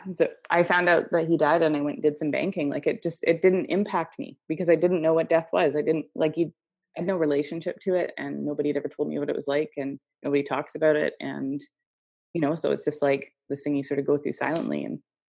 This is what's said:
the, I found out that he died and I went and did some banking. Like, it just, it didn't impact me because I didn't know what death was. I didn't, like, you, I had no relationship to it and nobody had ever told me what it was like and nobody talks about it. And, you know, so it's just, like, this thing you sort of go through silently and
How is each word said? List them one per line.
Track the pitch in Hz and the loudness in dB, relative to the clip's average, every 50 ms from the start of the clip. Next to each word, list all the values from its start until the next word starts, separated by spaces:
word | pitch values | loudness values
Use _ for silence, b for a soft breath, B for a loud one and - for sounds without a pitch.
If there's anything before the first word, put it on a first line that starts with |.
| - | -8
the, | 190 180 - 165 - - - - - | -6 0 0 0 0 -2 -8 -6 0
I | - 175 175 | 2 2 4
found | 175 180 180 175 175 | 4 4 2 4 4
out | 170 - - - | 4 4 2 2
that | - 170 165 | 0 0 2
he | 160 165 | 2 2
died | 151 151 147 156 170 165 | 4 4 4 4 4 4
and | 156 151 | 4 2
I | 147 | 0
went | 143 147 143 | -2 -2 -2
and | - - | 0 0
did | 151 147 - | 0 0 0
some | 160 151 | -4 -2
banking. | 135 131 151 185 196 180 151 143 | -2 0 -2 -2 -2 -2 -2 -2
Like, | 143 143 143 | -2 -2 -2
it | 156 - - | -2 -2 -2
just, | - 165 160 - - | -4 -6 -6 -2 0
it | - 165 165 | 0 2 4
didn't | - 190 185 185 160 | 4 4 4 4 0
impact | - 160 190 208 - 202 180 160 - - - | 0 0 -2 -2 0 -2 -4 -4 -4 -8 -12
me | - - - _ _ | -12 -12 -14 _ _
because | - 165 156 185 165 | -8 -6 -2 4 4
I | 170 | 4
didn't | 160 170 180 180 170 | 4 4 2 2 2
know | 156 160 165 | 2 2 2
what | 165 160 160 | 2 2 2
death | 165 165 160 - | 2 0 0 2
was. | - 180 180 147 135 | 0 2 2 2 2
I | 151 | 0
didn't, | 147 151 160 160 147 - - | 0 0 0 -2 -2 -6 -4
like, | 170 165 156 156 | -2 -2 0 0
you, | 165 170 156 - _ _ _ _ _ _ _ - | 0 -4 -4 -4 _ _ _ _ _ _ _ -10
I | - | -6
had | 175 | -4
no | 175 190 | -2 0
relationship | 175 160 147 143 143 151 - 165 165 160 185 - - | 0 2 2 2 0 -2 -2 -6 -6 -6 -8 -8 -6
to | - 196 180 | -4 -2 0
it | 180 170 - - | 0 0 -2 -6
and | - - 143 143 143 143 | -8 -8 -6 -6 -4 -4
nobody | 147 147 143 143 147 | -4 -2 -2 0 0
had | 143 | 0
ever | 143 139 143 | -2 -4 -6
told | - - 147 151 | -4 -4 -4 -2
me | 151 | -2
what | 147 143 143 | -4 -2 -2
it | 147 | -4
was | - 147 | -4 -2
like | 143 139 147 156 151 - | -2 0 0 0 -2 -4
and | 147 135 139 139 143 _ _ _ _ - | -6 -6 -6 -6 -10 _ _ _ _ -4
nobody | 143 143 143 139 | 0 0 0 0
talks | 143 139 135 151 - - | 0 -4 -4 -4 -6 -4
about | 156 156 156 151 | 0 2 4 4
it. | 151 156 147 - - | 4 2 -2 -4 -4
And, | 131 135 143 147 135 135 139 139 - - _ _ _ _ _ _ _ _ _ _ _ _ - | -10 -8 -6 -6 -6 -4 -6 -6 -8 -12 _ _ _ _ _ _ _ _ _ _ _ _ -4
you | 175 | 0
know, | 156 139 160 | 0 0 0
so | 160 - 143 | 0 0 0
it's | 139 139 - | 0 0 0
just, | 151 143 - | -4 -2 0
like, | - 139 139 139 - - _ _ _ - | 2 2 2 0 -2 -8 _ _ _ -8
this | 139 139 - | -8 -4 -2
thing | 147 147 | -2 -2
you | 139 139 | -2 -2
sort | - 147 143 | -2 -4 -2
of | 139 | 0
go | 139 143 | 0 0
through | 143 147 151 143 | 0 0 -4 -4
silently | - 135 131 156 165 - - - - - | -4 -4 -2 -2 -2 -2 -2 -4 -4 -4
and | - - - _ _ _ _ _ _ _ | -6 -8 -10 _ _ _ _ _ _ _